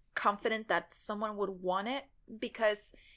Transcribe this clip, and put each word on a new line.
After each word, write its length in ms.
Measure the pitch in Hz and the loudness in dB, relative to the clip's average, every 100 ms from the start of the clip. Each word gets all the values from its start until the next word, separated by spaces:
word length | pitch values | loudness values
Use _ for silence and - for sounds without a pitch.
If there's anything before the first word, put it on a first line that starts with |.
| _ - | _ 0
confident 520 | 208 202 233 220 220 | 2 2 0 -2 2
that 260 | 175 - | 0 2
someone 420 | - - 208 214 208 | -2 0 0 -4 -2
would 120 | 196 185 | -4 -2
want 260 | 180 185 220 | 0 0 0
it 180 | 277 - _ - 220 | -6 -8 _ -18 -8
because 560 | 247 - 214 208 - - - | -6 2 2 4 0 -4 -20